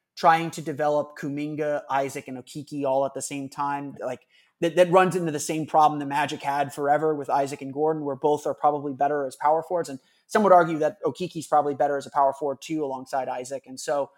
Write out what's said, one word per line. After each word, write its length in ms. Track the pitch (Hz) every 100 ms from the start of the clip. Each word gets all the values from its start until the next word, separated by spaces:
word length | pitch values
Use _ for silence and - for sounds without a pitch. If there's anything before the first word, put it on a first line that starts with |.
| _ -
trying 360 | 175 165 165
to 100 | 165
develop 560 | 151 139 151 147 139 -
Kuminga, 640 | 147 143 151 147 151 147 -
Isaac, 380 | 135 139 139 135
and 100 | 127
Okeke 480 | - 156 135 147 139
all 200 | 131 139
at 80 |
the 80 | 135
same 280 | - 143 135
time, 460 | - 143 143 143 -
like, 220 | 123 123 _ _ _ _
that, 160 | 170 160
that 120 | 175
runs 280 | 185 185 180
into 160 | 165
the 60 | 147
same 260 | - 160 147
problem 340 | 160 151 151
the 60 | 143
Magic 360 | 143 143 147
had 320 | 143 143 139
forever 400 | - 143 151 156
with 160 | 151 135
Isaac 320 | 135 143 147
and 120 | 135
Gordon, 320 | 135 156 160 143
where 100 | 135
both 320 | 151 147 147
are 60 |
probably 400 | 127 151 147 143
better 320 | 131 143 147 135
as 100 | -
power 260 | 147 160
forwards. 280 | 160 180 170
And 100 | 170 - _ _
some 160 | 220
would 100 | 202
argue 260 | 180 165 156
that 180 | 151 - 156
Okeke's 400 | - 175 165 -
probably 300 | 151 147 135
better 220 | 143 139
as 80 | 135
a 40 |
power 200 | 147 139
forward 280 | 135 147 135
too, 240 | - 156 143
alongside 420 | 131 131 139 127
Isaac. 360 | 127 127 135 -
And 120 | 131
so, 340 | - 147 135